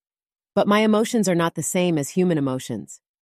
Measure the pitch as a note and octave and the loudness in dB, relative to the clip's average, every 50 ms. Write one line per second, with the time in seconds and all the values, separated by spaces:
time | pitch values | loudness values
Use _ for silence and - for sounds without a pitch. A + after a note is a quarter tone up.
0 | _ _ _ _ _ _ _ _ _ _ _ G3+ - G#3 G#3 G#3+ A3 G#3+ G#3+ G#3+ | _ _ _ _ _ _ _ _ _ _ _ 0 2 2 2 2 4 2 2 2
1 | A3+ - - A3+ G3 F#3+ F3 E3+ E3 E3+ - E3+ C#3+ - - F#3 F3+ F3+ E3 D3+ | 0 0 0 0 0 0 0 0 0 -2 -2 -4 -6 -4 -2 0 0 0 0 -2
2 | C#3 - - F#3+ F3+ F3+ E3 D3 C#3 C3+ C3 C3 - - A#2+ G2+ - - - - | -2 -2 -2 0 0 2 2 0 0 -2 -4 -4 -6 -8 -10 -10 -10 -14 -20 -20
3 | _ _ _ _ | _ _ _ _